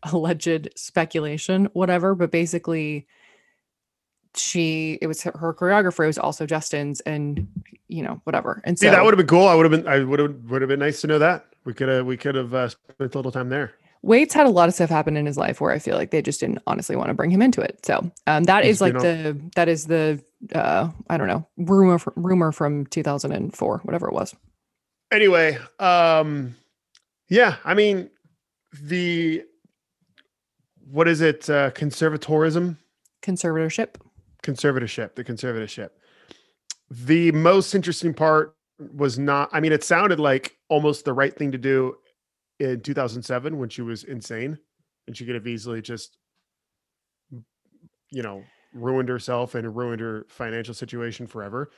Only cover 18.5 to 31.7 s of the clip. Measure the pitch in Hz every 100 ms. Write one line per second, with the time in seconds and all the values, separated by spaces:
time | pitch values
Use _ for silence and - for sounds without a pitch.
18.5 | 196 - 202 190 127 170 165 156 143 160
19.5 | 180 170 160 151 165 156 147 - _ 220
20.5 | 160 - - 165 160 - 165 95 90 160
21.5 | - 170 196 185 175 - - 175 185 165
22.5 | 156 147 147 139 - 151 143 139 - -
23.5 | - - - - 170 - - - - _
24.5 | _ _ _ _ _ - 214 208 175 160
25.5 | 127 - - 185 175 165 160 156 147 127
26.5 | 120 _ _ _ _ _ _ - 196 233
27.5 | 160 - 190 208 190 - _ _ _ _
28.5 | _ _ 143 147 180 175 170 165 160 -
29.5 | _ _ _ _ _ _ _ _ _ _
30.5 | _ _ _ - 139 165 160 160 151 -
31.5 | 147 139